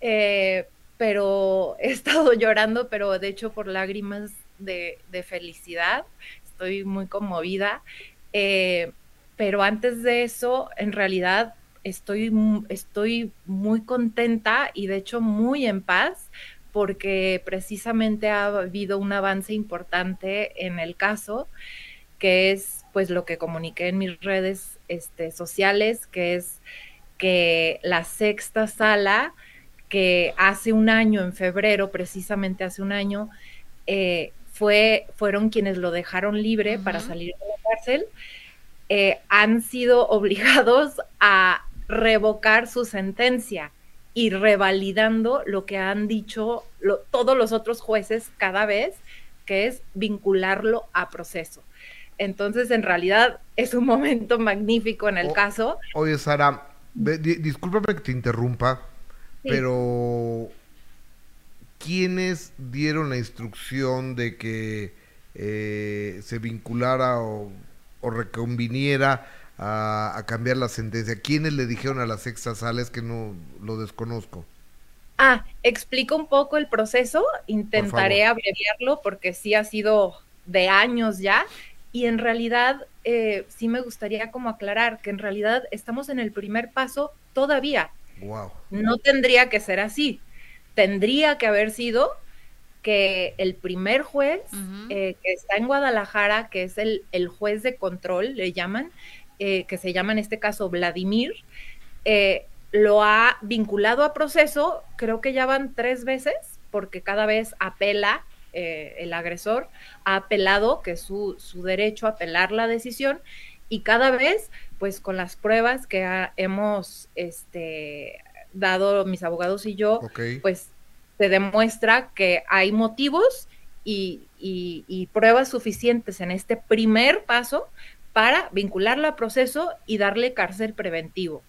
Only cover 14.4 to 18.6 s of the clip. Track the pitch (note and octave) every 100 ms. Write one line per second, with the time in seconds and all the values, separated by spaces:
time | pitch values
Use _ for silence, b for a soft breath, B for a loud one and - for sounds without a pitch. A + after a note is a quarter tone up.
14.4 | A3 A#3 C#4+ - G3 G3 G3 A#3 A3+ G#3+
15.4 | A#3 C#4+ A#3+ F#3+ F#3 F3+ C#4+ F#4 - B
16.4 | B B - G#3 G3+ G3 G3 F#3+ F#3+ F#3
17.4 | - F#3+ F#3+ G#3 A#3 A3+ A3 G#3 G#3+ G#3
18.4 | G3+ G3+